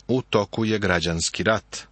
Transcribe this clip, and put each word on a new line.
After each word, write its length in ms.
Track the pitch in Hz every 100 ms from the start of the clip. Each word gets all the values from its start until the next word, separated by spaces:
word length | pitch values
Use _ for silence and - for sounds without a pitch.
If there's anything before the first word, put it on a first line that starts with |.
| -
U 140 | 127
toku 420 | - 110 101 -
je 140 | 110 107
građanski 640 | 98 87 82 82 - -
rat. 440 | 95 110 - - -